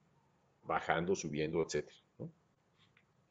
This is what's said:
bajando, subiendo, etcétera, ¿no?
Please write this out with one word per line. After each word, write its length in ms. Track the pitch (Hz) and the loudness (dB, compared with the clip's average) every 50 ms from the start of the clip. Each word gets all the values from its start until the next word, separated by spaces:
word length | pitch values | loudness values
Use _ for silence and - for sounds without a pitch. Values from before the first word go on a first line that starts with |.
| _ _ _ _ _ _ _ _ _ _ _ _ - | _ _ _ _ _ _ _ _ _ _ _ _ -4
bajando, 500 | - 80 80 - - 80 80 87 90 98 | -2 -2 0 2 2 2 2 2 2 0
subiendo, 480 | - - 80 73 73 78 80 82 85 | 0 -2 -2 -2 0 0 2 2 2
etcétera, 340 | 80 - - 73 73 - - - _ _ _ - | 2 2 0 -2 -4 -4 -10 -20 _ _ _ -12
¿no? 120 | - - - _ _ _ _ _ _ _ _ _ - _ _ - _ _ _ _ _ _ | -12 -12 -12 _ _ _ _ _ _ _ _ _ -20 _ _ -20 _ _ _ _ _ _